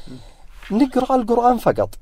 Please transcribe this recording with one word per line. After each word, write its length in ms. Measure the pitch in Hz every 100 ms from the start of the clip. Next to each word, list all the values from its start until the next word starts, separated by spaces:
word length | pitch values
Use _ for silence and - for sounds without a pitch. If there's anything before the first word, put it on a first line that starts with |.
| - 127 - - - - -
نقرأ 440 | 208 269 247 254 262
القرآن 420 | 226 233 240 240
فقط 320 | - - 98 -